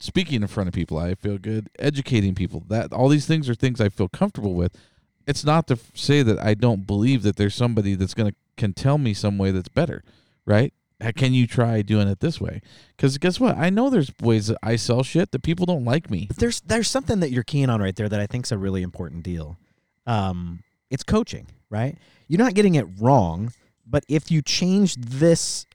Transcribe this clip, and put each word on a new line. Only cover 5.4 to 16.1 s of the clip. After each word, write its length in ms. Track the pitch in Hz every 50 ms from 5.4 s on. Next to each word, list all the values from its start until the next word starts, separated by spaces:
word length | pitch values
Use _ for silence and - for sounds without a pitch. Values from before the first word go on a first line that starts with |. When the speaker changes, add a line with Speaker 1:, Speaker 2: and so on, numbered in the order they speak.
| -
Speaker 1:
not 240 | 147 151 165 160 -
to 60 | 131
f-, 180 | 113 - _ _
say 300 | - - - 143 147 135
that 160 | 110 104 -
I 140 | - 107 107
don't 340 | 104 117 120 113 98 95 -
believe 340 | 104 101 107 127 135 123 95
that 140 | 104 95
there's 180 | - 104 101 -
somebody 400 | - 123 120 117 107 101 98 98
that's 200 | 92 95 90 -
gonna, 180 | - 113 104 101 - _ _ _
can 160 | - 113 101 95
tell 260 | - - 135 143 151
me 160 | 139 117 104
some 240 | - - 104 101 101
way 140 | 98 95 95
that's 160 | 92 87 -
better, 340 | - - 170 160 - - - _ _ _ _ _ _ _ _
right? 300 | - 104 107 127 - - _ _ _ _ -
"H-, 140 | 107 113 110
can 200 | - 135 127 127
you 120 | 127 123
try 360 | 117 - 127 120 117 113 110 104
doing 260 | 98 107 107 101 98
it 100 | 98 -
this 220 | - 165 165 -
way?" 220 | 92 85 87 101 - _ - - _ _ _
'Cause 200 | - - 139 135 143
guess 200 | - 180 180 -
what? 180 | 254 233 -
I 140 | 90 147 180
know 200 | 190 208 247 277
there's 200 | 262 202 143 - - -
ways 280 | 107 117 113 110 101 101
that 100 | 113 -
I 140 | - 107 117
sell 300 | 117 - - 120 120 131
shit 260 | - - 160 196 -
that 140 | - 135 -
people 220 | 156 170 175 180
don't 180 | 175 180 151 120
like 260 | 117 123 170 - -